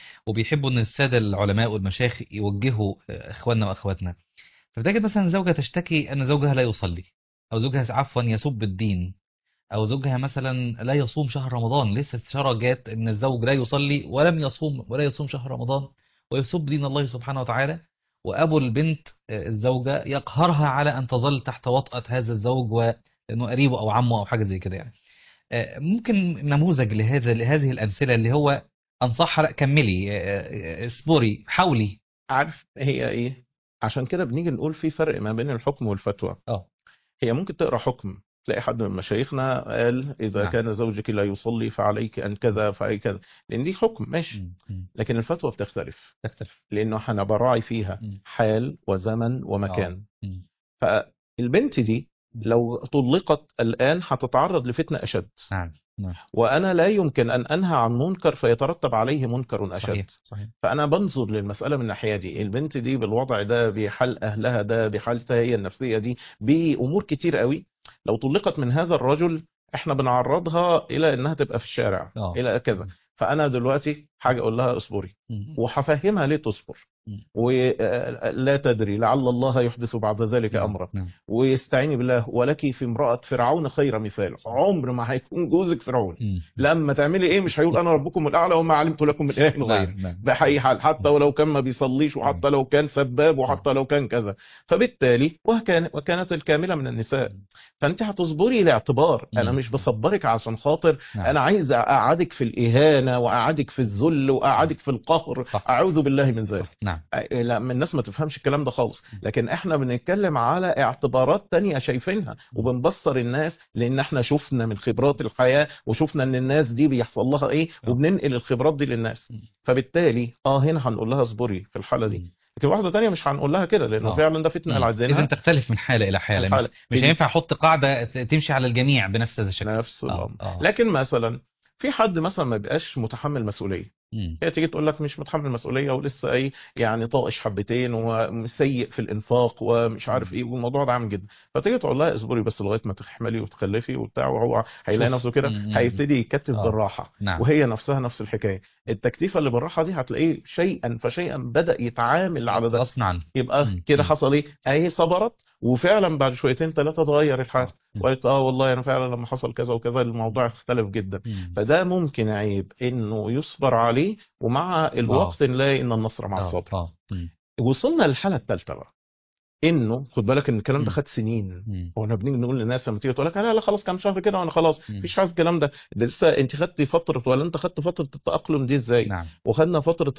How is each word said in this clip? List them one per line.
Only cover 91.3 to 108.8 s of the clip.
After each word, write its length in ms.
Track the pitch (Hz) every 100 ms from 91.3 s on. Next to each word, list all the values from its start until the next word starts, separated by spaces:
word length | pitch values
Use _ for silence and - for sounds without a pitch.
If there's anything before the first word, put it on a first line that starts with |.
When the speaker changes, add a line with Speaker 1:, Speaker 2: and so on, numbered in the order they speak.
Speaker 2:
كان 160 | 143 151
ما 120 | 143
بيصليش، 580 | 131 120 135 131 151 -
وحتى 300 | 131 87 139
Speaker 1:
مم. 60 |
Speaker 2:
لو 120 | 139 131
كان 220 | 143 147
سباب، 500 | 143 135 123 151 139
وحتى 320 | 127 139 143
Speaker 1:
مم. 60 | 131
Speaker 2:
لو 100 | 131
كان 220 | 147 120
كذا. 280 | 120 104 98 - - -
فبالتالي، 720 | 175 247 - 123 120 151 - -
وكان-، 420 | 226 220 170 170
وكانت 400 | 147 147 175 214
الكاملة 420 | 170 - 151 180 165
من 120 | 131
النساء. 420 | 117 110 135 120
Speaker 1:
مم. 140 | 98 101 - - _
Speaker 2:
فأنت 220 | 143 175
هتصبري 600 | 214 202 170 151 214 247
لاعتبار. 640 | 175 117 - 127 160 127 - 117
أنا 140 | 113
Speaker 1:
مم. 60 | 135
Speaker 2:
مش 120 | 117
بصبرك 560 | 135 - 110 151 202 117
عشان 320 | 113 - 113
خاطر 400 | 143 156 170 151 - -
Speaker 1:
نعم. 100 | 117
Speaker 2:
أنا 140 | 147
عايز 320 | 135 202 143
أقعدك 600 | 123 110 135 113 170 175
في 100 | -
الإهانة، 760 | 117 - 117 120 156 143 131 123
وأقعدك 500 | 117 117 120 151 139
في 100 | -
الذل، 520 | 120 101 151 156 135
وأقعدك 480 | 131 135 117 156 156
في 120 | -
القهر. 540 | 120 - 160 160 127 120
Speaker 1:
صح. 100 | 101 -
Speaker 2:
أعوذ 320 | 127 185 156
بالله 300 | 139 139 135
من 120 | 113
ذلك. 200 | 107 98 87
Speaker 1:
صح. 60 | -
نعم. 180 | 101 80 -
Speaker 2:
أي، 300 | - - 123
لا، 160 | 120 117
من 120 | 127
الناس 240 | 123 151 151
ما 60 |
تفهمش 360 | 107 98 156 -
الكلام 260 | 143 143
ده 80 | 131
خالص. 340 | -